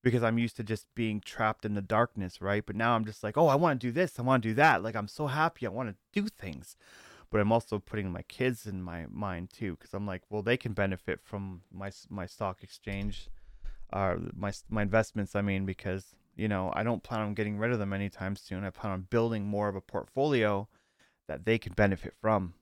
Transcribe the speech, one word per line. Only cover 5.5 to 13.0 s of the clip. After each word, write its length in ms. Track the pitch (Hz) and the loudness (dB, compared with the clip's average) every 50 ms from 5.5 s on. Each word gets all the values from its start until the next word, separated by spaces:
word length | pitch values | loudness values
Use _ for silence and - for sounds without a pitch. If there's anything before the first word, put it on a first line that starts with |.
| - - 123 | 0 -2 -6
I 40 | 107 | -6
wanna 260 | 92 117 131 110 98 _ _ _ | -4 -4 -6 -6 -8 _ _ _
do 160 | _ 208 202 | _ -2 -2
things. 480 | 220 - - 107 95 76 - - - - _ _ - - - - - - - - _ | -2 -6 -10 -10 -10 -10 -10 -14 -18 -20 _ _ -20 -20 -20 -20 -20 -20 -20 -16 _
But 100 | - 107 | 2 4
I'm 120 | 101 104 | 4 6
also 280 | 113 117 113 - 113 101 | 4 4 2 0 -6 -6
putting 320 | - - - 107 101 95 | -4 -6 -6 -4 -4 -4
my 120 | 87 87 85 | -4 -6 -8
kids 420 | _ - - 127 127 123 110 - | _ -4 0 0 0 0 -2 -8
in 160 | 107 95 92 | -8 -8 -8
my 240 | 90 90 85 87 82 58 | -8 -8 -8 -8 -8 -8
mind 420 | 50 71 104 98 92 85 90 90 | -6 -6 -4 -4 -4 -6 -8 -10
too, 260 | - - 117 98 85 | -10 -6 -6 -6 -6
'cause 160 | - - - - | -6 -10 -10 -8
I'm 120 | 98 104 | -6 -6
like, 180 | 101 92 92 _ _ | -6 -6 -8 _ _
"Well, 120 | 104 107 | -6 -4
they 160 | 95 110 120 | 0 0 0
can 160 | 131 - 120 104 | 0 0 -4 0
benefit 480 | - 101 98 95 87 _ - - - | 0 0 0 0 -4 _ -6 -6 -6
from 400 | _ - - 101 98 95 92 87 92 _ | _ -10 -8 -8 -8 -8 -10 -12 -16 _
my 160 | - 92 98 | -14 -10 -10
s-, 200 | 98 92 - - - | -10 -12 -14 -16 -12
my 160 | 98 101 90 | -8 -8 -8
stock 380 | 90 - - 110 95 92 _ - | -10 -8 -6 -4 -6 -4 _ -16
exchange, 680 | 98 - - _ 104 98 98 | -20 -20 -14 _ -8 -6 -4